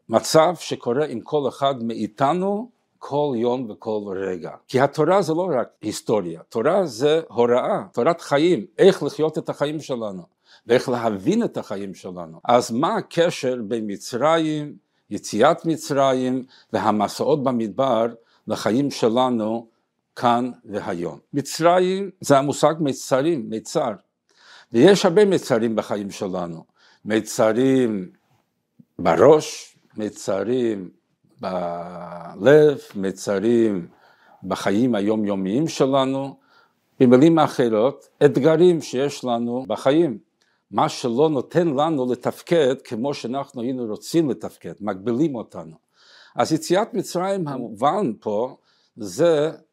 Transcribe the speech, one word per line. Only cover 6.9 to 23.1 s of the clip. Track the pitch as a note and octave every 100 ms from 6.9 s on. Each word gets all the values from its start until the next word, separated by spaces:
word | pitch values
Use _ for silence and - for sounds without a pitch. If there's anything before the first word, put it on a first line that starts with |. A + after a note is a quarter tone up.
| A2 D3 D#3+ -
הוראה, | A2 A#2+ B2 C#3+ F#3+ F#2+
תורת | - C3+ E3+
חיים, | - C#3+ D3+ C#3+ G2 -
איך | F3+ F#3+
לחיות | C#3+ - D#3 D#3
את | D3+
החיים | C#3 D3 D#3
שלנו, | C3+ B2 G#2+ F#2 E2+ _ _ - -
ואיך | A#2+ C3
להבין | A#2+ A#2 G2+ G#2+ A3
את | A3 B2+
החיים | - G2 G2
שלנו. | F2 G2+ F2+ E2 E2
אז | - B2 A#2+
מה | A#2 E3 G#3+
הקשר | - - E3+ - B2+ B2+
בין | G2+ A#2 G#2+
מצרים, | F#2+ - A#2 D3+ E3 D#3 D3+ D3 - _ _ -
יציאת | G2+ - G#2 C#3 E3+
מצרים | E3 D#3 - C#3 C3+ C3 B2+ C3 B2 _ -
והמסעות | A2 G#2+ G#2 G2+ - A#2 D3+
במדבר | C3 A#2+ A2 F#2+ C3+ A2+ A#2 - _ _ -
לחיים | G#2+ G#2 A#2+ C#3+
שלנו | - A#2+ A#2 B2+ A#2+ G#2+ A#2 A#2+ _ _ _ _ -
כאן | B2 A#2+ B2 -
והיום? | A2+ G2+ G2 F2 E2+ D2 _
מצרים | C#3+ C#3 - E3 F3+ F#3 F#3+ G3 -
זה | C#3 C#3
המושג | C#3 - D3+ D#3+
מצרים, | D3 B2 -